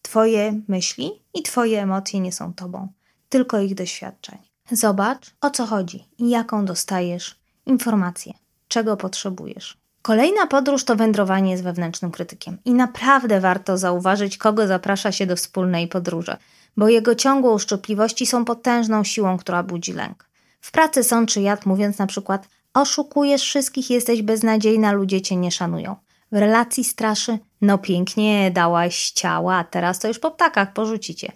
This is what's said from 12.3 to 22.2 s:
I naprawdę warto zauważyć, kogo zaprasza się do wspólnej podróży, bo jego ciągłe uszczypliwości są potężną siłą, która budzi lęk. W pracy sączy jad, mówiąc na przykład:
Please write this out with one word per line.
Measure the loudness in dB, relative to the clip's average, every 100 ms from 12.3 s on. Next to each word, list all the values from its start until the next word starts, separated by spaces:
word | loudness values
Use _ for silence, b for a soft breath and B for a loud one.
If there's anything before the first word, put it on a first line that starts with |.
| -10 -14 -8
I | 0
naprawdę | 2 2 0 4 4 4 2
warto | 4 0 0 0
zauważyć, | 0 0 2 0 -2 0
kogo | 0 2 2
zaprasza | 2 0 -2 -2
się | -2
do | -2
wspólnej | -2 -4 -2 0 0 -2
podróży, | -4 -4 -6 -6 -10 b b b 2
bo | 6
jego | 6 4
ciągłe | 2 2 4 4
uszczypliwości | 2 0 -6 -4 0 0 0
są | -2 0
potężną | -2 -2 0 0 2 0
siłą, | 0 0 0 0
która | -2 -4
budzi | -4 -6 -8
lęk. | -8 -10 -12 _ _ _ _
W | -4
pracy | 0 2 2
sączy | 2 2 2 0
jad, | 0 0
mówiąc | 0 0 0 -2
na | -4
przykład: | -4